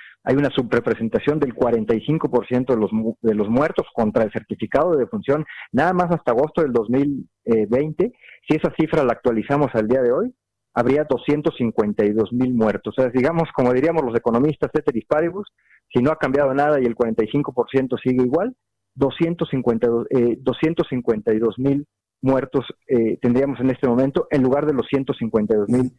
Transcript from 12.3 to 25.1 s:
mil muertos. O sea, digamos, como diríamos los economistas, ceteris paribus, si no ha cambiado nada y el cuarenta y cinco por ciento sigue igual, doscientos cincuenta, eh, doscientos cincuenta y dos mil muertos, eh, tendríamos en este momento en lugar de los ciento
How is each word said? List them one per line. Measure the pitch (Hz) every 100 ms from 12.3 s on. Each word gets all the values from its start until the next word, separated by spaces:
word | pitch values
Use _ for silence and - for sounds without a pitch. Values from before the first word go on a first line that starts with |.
mil | 123 127
muertos. | 120 110 101 107 -
O |
sea, | 127
digamos, | 127 135 170 160
como | - 123
diríamos | 127 156 165
los | 127 113
economistas, | 120 117 147 147 139
ceteris | 156 147 117 -
paribus, | 151 170 185 208 _ _ _ _
si | 131
no | 131
ha | 156
cambiado | 139 139 139
nada | 135 147 147
y | 123
el | 113
cuarenta | 117 113
y | 107
cinco | 143 143
por | 127 113
ciento | 135 131 123
sigue | 131 127
igual, | 127 156 226 - _ _ _
doscientos | - 135 - 165 170 160
cincuenta, | 135 123 113 120 117 120
eh, | 131 120 113
doscientos | 131 120 160 165 -
cincuenta | 127 120 110 113
y | 110
dos | 113 101
mil | 135 139 143 _ _ -
muertos, | 131 135 127 139 - - -
eh, | 123 113 -
tendríamos | 120 123 139 127
en | 131
este | 123 131
momento | 120 135 175 -
en | 147
lugar | 127 143 151
de |
los | 135 -
ciento | 135 135